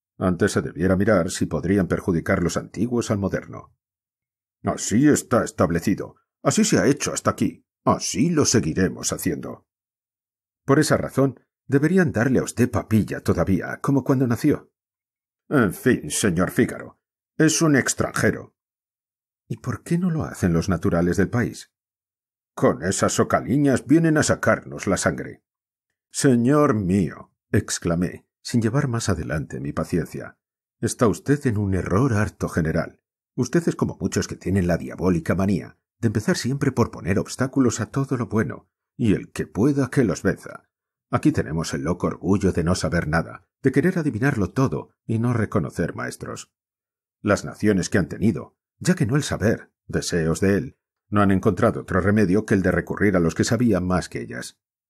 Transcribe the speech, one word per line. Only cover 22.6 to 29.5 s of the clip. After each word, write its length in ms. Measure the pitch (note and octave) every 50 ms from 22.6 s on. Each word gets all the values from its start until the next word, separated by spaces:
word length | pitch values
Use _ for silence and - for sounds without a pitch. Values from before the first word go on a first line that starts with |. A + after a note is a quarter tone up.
| C3+ - D3 B2
esas 300 | A2 F#2+ - - A2 F#2
socaliñas 720 | - - G#2 - F#2+ D#2+ - E2+ C3 D3 C#3+ C#3 B2 - -
vienen 320 | A#2 D3 E3 E3 D#3+ D3+ D3+
a 40 |
sacarnos 640 | B2 - F#2 - - A2+ A#2+ - - C2+ C#2+ - -
la 120 | G2+ F2+ -
sangre». 440 | - F2 - - - B1+ - - _ _ _ _ _ _ _ _ _ _ _ _ _ _
«Señor 640 | - - - C#3 B2 A#2+ A#2 C3 D3+ D3 D3 C#3 A#2
mío», 580 | G#2+ G2 F2 G2 G2+ E2+ C2+ - - - _ _ _ _ _
exclamé, 760 | - G#2+ - - - - - F2 E2+ F2 F2+ B1+ - - - _ _ _
sin 180 | - - - A#2
llevar 280 | A2 G#2+ A#2 C#3+ D3+ B2
más 200 | A#2 A#2 - A2
adelante 520 | E2+ D#2+ D#2 A#1 D2 D#2 C2 -